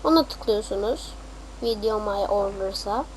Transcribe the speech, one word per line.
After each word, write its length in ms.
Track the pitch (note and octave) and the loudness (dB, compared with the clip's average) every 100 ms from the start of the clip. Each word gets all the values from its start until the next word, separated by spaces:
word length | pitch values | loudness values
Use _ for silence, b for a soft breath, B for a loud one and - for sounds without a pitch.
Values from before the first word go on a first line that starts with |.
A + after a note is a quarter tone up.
Ona 200 | D#4 D#4+ | 6 6
tıklıyorsunuz. 840 | C#4+ - - G#3 G#3+ G3 G#3 D4 - - - - - - | 6 -2 0 0 0 -2 0 -2 -6 -14 -14 -16 -16 -6
Video 360 | A#3 A3 G#3+ G#3+ | -2 0 0 0
my 260 | G#3+ G3+ G3+ | 0 0 2
orders'a. 800 | G3+ G3 G3 F#3+ F#3+ G3 G#3+ D4+ | 2 2 0 -4 -4 -2 -2 -4